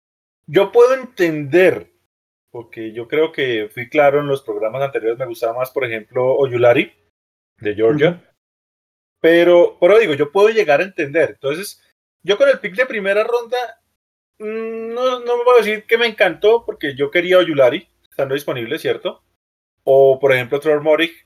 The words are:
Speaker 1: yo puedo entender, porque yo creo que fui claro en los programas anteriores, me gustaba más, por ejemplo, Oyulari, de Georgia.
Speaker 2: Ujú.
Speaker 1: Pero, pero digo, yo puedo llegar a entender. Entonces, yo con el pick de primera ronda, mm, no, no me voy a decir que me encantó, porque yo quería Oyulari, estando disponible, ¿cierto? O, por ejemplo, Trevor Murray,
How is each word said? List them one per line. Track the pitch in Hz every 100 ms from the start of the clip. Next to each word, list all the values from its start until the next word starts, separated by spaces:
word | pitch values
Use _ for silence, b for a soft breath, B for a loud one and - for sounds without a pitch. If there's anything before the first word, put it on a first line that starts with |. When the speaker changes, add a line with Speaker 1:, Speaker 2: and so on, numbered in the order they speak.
| _ _ _ _ -
Speaker 1:
yo | 156 196
puedo | 233 247
entender, | 262 247 - 170 151 143 170 180 - - _ _ _ _ _ _
porque | 123 113 - 110
yo | 110 117
creo | 147 160
que | 160 131 113 104
fui | - 120
claro | 151 143 143
en | 143
los | 139
programas | - 104 110 127
anteriores, | 139 120 110 120
me | 127
gustaba | 113 120 120
más, | 127
por | 139
ejemplo, | 123 113 107 127 127 135
Oyulari, | 135 120 120 120 110 _ _ _ _ _ _ _
de | 104
Georgia. | 101 113 113 156
Speaker 2:
Ujú. | 175 _ _ _ _ _ _ _ _ _ _
Speaker 1:
Pero, | 165 170 175 175 170 -
pero | 175 214
digo, | 202
yo | 135 147
puedo | 196 208
llegar | 220 160 143
a |
entender. | 190 185 139 156 135
Entonces, | 101 135 156 202 - _ _ _ _
yo | 160 202
con | 277
el | 262
pick | 208 185
de |
primera | 262 226 196 202
ronda, | 226 240 233 247 233 - _ _ _ _ _ -
mm, | 214 220 226 226 226
no, | 233 254 254
no | 240 240
me |
voy | 240
a | 247
decir | 202 214 -
que | 233
me | 233
encantó, | 214 190 151 208 233 226
porque | - 151
yo | 131 143
quería | 175 175 185
Oyulari, | 165 143 127 160 _ _ _
estando | - 135
disponible, | 143 - 135 113 151
¿cierto? | 131 117 185 - _ _ _ _ _ _
O, | - 135 135 131
por | 139
ejemplo, | 127 120 143
Trevor | 156 147
Murray, | 151 151 165 -